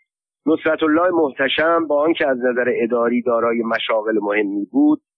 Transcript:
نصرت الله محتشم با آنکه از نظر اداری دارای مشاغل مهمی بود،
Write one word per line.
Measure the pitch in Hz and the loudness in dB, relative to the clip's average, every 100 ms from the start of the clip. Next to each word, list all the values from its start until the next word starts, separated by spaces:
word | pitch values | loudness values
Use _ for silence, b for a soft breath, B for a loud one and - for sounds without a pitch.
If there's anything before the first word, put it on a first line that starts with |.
| _ _ _ _ 143 | _ _ _ _ -2
نصرت | 160 160 156 | 0 0 0
الله | 156 156 180 | 2 2 2
محتشم | 170 151 127 135 - 160 170 160 | 2 0 0 -2 0 0 0 0
با | 147 | 0
آنکه | 156 165 151 | 0 0 -2
از | 127 | 0
نظر | 127 123 123 110 | -2 0 0 0
اداری | 117 120 120 120 | 0 0 0 0
دارای | 120 117 117 117 | 0 0 0 -2
مشاغل | 113 113 - 113 107 110 | -2 -4 -2 -2 -2 -2
مهمی | 101 104 104 101 | 0 -2 -2 -4
بود، | 101 131 147 151 _ | -4 2 2 2 _